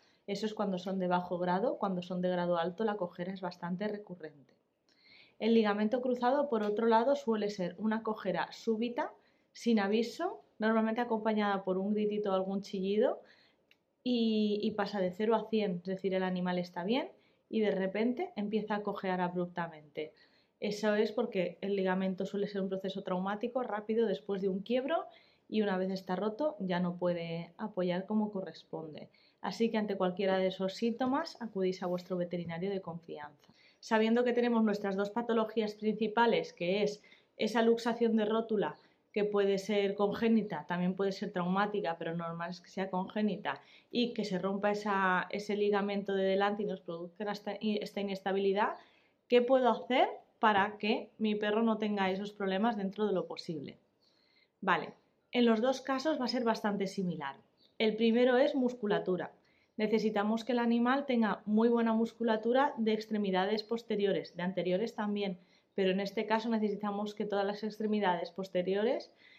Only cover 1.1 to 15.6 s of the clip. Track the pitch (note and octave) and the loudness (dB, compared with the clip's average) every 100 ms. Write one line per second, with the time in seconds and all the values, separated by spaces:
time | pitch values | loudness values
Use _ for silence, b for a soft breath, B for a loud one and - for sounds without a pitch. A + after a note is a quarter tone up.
1.1 | F3+ F3+ F3+ F3+ F3+ B3 - G3 F3+ F3+ | 0 0 -2 0 0 0 -2 -2 -4 -4
2.1 | F3+ F3+ F3+ F3 F3 F3 F3+ A3 G#3 F3+ | -2 0 0 0 0 -2 -2 -4 -2 -6
3.1 | - F3+ G3 F3+ - F3 F3+ G#3+ G#3 G#3 | -6 -8 -6 -8 -8 -8 -4 -4 -6 -12
4.1 | F3+ D#3 C#3+ C3+ _ _ _ _ b b | -16 -16 -18 -20 _ _ _ _ b b
5.1 | b b b A3 A3+ G#3 G#3 G#3+ B3+ B3+ | b b b 4 6 6 2 0 0 0
6.1 | A#3+ B3 C#4+ C#4+ A3 G#3 G#3 A3+ A3+ B3+ | 2 2 2 2 0 0 2 4 4 4
7.1 | C#4+ - G#3+ G3+ G#3 F3 F3 A3 A3 A3 | 0 0 0 -2 -2 -6 -2 -2 -2 -4
8.1 | - G3 E3+ - - - A3 A#3+ A#3+ E4+ | -4 -2 -2 -4 -6 -2 -2 -2 -2 -6
9.1 | - b b b - A#3 A3 G3 A3 A3+ | -6 b b b -6 2 2 4 2 0
10.1 | - F4 A4 - - G#3+ A3+ A3 A3+ A#3+ | -2 -6 -6 -16 -4 2 2 2 0 -2
11.1 | A3 A3 G#3+ G3+ G3 F#3 F#3 G3 G#3 G#3 | 0 0 2 2 0 0 -2 0 0 0
12.1 | G#3 G3+ F#3+ F#3 G3 - F#3+ F#3+ G#3 C4+ | 0 0 0 0 -4 -4 -4 0 2 2
13.1 | - b b b b _ _ _ _ B3 | 0 b b b b _ _ _ _ -2
14.1 | A#3+ A3+ G#3+ G#3 G#3 A3 G#3+ F#3+ G#3 F#3 | 2 2 2 2 2 -2 -2 -4 -2 -2
15.1 | F3+ G#3+ A3 G#3+ A3 | 0 0 0 2 0